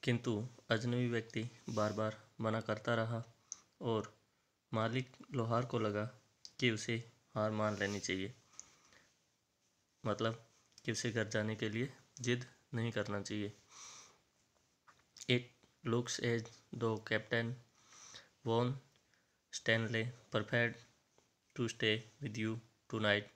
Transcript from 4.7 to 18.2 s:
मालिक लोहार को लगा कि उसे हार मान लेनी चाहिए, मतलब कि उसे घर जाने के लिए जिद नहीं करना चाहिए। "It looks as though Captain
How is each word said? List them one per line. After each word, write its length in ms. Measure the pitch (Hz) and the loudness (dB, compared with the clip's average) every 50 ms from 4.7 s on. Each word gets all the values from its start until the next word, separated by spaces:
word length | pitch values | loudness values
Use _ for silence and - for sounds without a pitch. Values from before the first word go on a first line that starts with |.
| - | 0
मालिक 420 | 113 110 113 117 131 127 - - - - - | 0 2 2 0 -2 -4 -6 -10 -20 -16 -6
लोहार 360 | - 131 117 113 117 117 120 | -2 -2 0 2 2 0 0
को 120 | 123 - 117 | 0 -2 0
लगा 260 | 110 107 101 104 107 117 - - _ _ _ _ _ - - _ | 0 2 0 0 -2 -2 -6 -12 _ _ _ _ _ -20 -4 _
कि 100 | 135 123 | 2 4
उसे 420 | 113 104 - - 117 113 117 - - _ _ _ _ | 4 2 0 -2 -2 -2 -4 -8 -18 _ _ _ _
हार 160 | - 107 110 | 0 0 2
मान 280 | 110 107 107 107 104 98 | 2 2 2 2 2 0
लेनी 220 | 101 98 101 101 | 0 0 -2 -2
चाहिए, 340 | - - 95 95 95 101 127 - _ _ - - - - - _ _ - - - - _ _ _ _ _ _ _ _ _ _ _ _ _ _ _ _ _ _ _ - | -2 0 0 0 0 -4 -8 -12 _ _ -20 -20 -20 -20 -20 _ _ -20 -20 -20 -20 _ _ _ _ _ _ _ _ _ _ _ _ _ _ _ _ _ _ _ -2
मतलब 440 | - 104 - 113 113 113 - - - _ _ _ _ _ - _ | -2 0 2 2 0 0 -2 -10 -20 _ _ _ _ _ -10 _
कि 80 | - 113 | -4 -4
उसे 180 | - - 120 | 0 -2 0
घर 180 | 107 117 107 104 | 0 0 -2 0
जाने 280 | - 117 107 110 110 | 0 0 0 0 -2
के 120 | 107 117 110 | -2 -2 -2
लिए 280 | 104 113 123 151 - - - _ _ - | -2 -2 -4 -4 -6 -14 -20 _ _ -6
जिद 260 | 123 120 123 123 123 - - _ _ _ - | -2 0 0 0 -2 -10 -16 _ _ _ -4
नहीं 180 | 117 113 117 113 | -2 -2 0 0
करना 300 | 107 104 98 101 101 98 | -2 -2 -2 -2 -4 -4
चाहिए। 340 | - 110 104 104 104 110 - - _ - - - - - - - - - _ _ _ _ _ _ _ _ _ _ _ _ _ _ - - _ _ _ _ - - - | -4 -4 -4 -4 -4 -6 -10 -20 _ -20 -18 -16 -16 -16 -18 -20 -20 -20 _ _ _ _ _ _ _ _ _ _ _ _ _ _ -20 -20 _ _ _ _ -14 0 2
"It 120 | 127 123 123 - - _ - _ _ _ - 123 | 2 2 2 -2 -18 _ -20 _ _ _ -2 0
looks 300 | 113 120 123 123 - - | 2 2 2 0 -4 -2
as 220 | - 120 117 117 110 113 - - - _ - | 0 2 2 0 -2 -6 -14 -20 -18 _ -6
though 300 | 120 117 113 110 104 - | -2 0 0 0 -2 -2
Captain 480 | - 110 107 - - - 117 117 117 123 - - _ _ _ - - - - - - - - | 0 0 0 0 2 0 0 0 0 -4 -8 -12 _ _ _ -20 -20 -20 -20 -20 -18 -18 -20